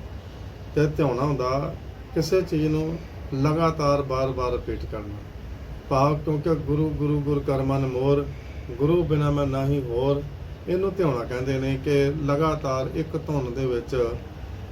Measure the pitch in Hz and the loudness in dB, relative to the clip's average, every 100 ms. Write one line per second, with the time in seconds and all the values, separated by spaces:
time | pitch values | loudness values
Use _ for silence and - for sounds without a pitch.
0 | - - - - - - - - 147 151 | -10 -12 -12 -12 -12 -12 -4 2 2 4
1 | 147 120 147 135 127 131 160 - - - | 2 2 0 2 2 0 -2 -6 -10 -12
2 | - - 160 190 170 156 156 156 160 165 | -6 -2 2 2 2 2 2 2 0 -4
3 | - - - 135 143 156 165 160 143 143 | -8 -12 -6 2 2 4 2 4 2 2
4 | 139 131 131 127 123 120 - 107 - 113 | 2 0 0 0 0 0 -2 -6 -4 -6
5 | 104 101 - - - - - - - 139 | -8 -10 -10 -12 -12 -12 -10 -10 0 4
6 | 139 147 160 151 156 160 - 147 156 143 | 4 2 0 0 0 0 0 0 0 0
7 | 147 147 143 143 143 135 135 139 135 127 | 0 0 2 0 2 0 2 2 0 0
8 | 135 143 143 - - - - 123 147 175 | 2 2 2 -6 -12 -12 -8 0 2 4
9 | 160 151 147 143 139 135 135 143 127 117 | 4 2 2 2 2 0 2 0 0 0
10 | 135 143 143 - - - - 180 190 185 | 2 2 -2 -10 -12 -10 -2 0 0 2
11 | 170 123 113 123 131 135 135 135 151 143 | 2 2 -2 -2 0 0 0 0 2 4
12 | 139 151 143 143 160 151 143 131 131 - | 4 2 0 2 2 2 0 -2 -2 -2
13 | 160 160 151 147 127 120 131 120 117 131 | -4 -4 -2 -2 -2 -2 0 0 0 0
14 | 117 123 - - - - - | 0 -2 -8 -12 -10 -10 -10